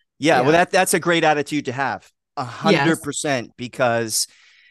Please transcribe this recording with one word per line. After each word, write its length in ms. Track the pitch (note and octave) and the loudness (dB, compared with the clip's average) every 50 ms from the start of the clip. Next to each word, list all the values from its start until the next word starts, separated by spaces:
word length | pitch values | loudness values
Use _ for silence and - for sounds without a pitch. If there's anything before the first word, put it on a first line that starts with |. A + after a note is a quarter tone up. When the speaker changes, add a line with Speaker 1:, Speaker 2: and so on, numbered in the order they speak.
| _ _ _ - | _ _ _ -2
Speaker 1:
Yeah, 220 | C3+ D#3+ D#3 B2+ | 2 2 4 4
well, 120 | B2 C#3+ D#3+ | 4 4 4
Speaker 2:
yeah. 60 | E3+ | 2
Speaker 1:
that, 120 | F3+ - | 2 2
that's 240 | - F#3 F#3 - - | 2 0 0 2 0
a 60 | E3+ | -2
great 220 | D3 E3+ E3+ E3 D#3 | 0 0 0 2 4
attitude 420 | D#3 D3+ D3 C#3 - D3+ D3 - | 2 2 2 -2 -4 -4 -6 -4
to 60 | C3+ A#2+ | -6 -6
have, 380 | C3+ C#3 B2 G#2 F#2 _ _ _ _ _ _ _ | -4 -4 -4 -4 -8 _ _ _ _ _ _ _
a 80 | - C3 | -10 -10
hundred 420 | A#2+ A2+ - C#3 D#3+ E3 C#3+ C3+ | -10 -10 -4 0 2 2 4 4
Speaker 2:
Yes. 140 | E3 D#3+ D3+ | 2 0 0
Speaker 1:
percent, 500 | - C#3+ C3+ - - D3+ C#3 B2 G#2+ - _ | -2 -8 -8 -6 -4 -2 -2 -2 -4 -8 _
because 680 | - B2 A#2 - - C3 A#2+ A#2 A#2 A#2 A2 G#2+ - - - _ _ _ _ _ _ _ _ | -14 -14 -12 -4 0 0 2 2 0 -2 -2 -2 -4 -4 -6 _ _ _ _ _ _ _ _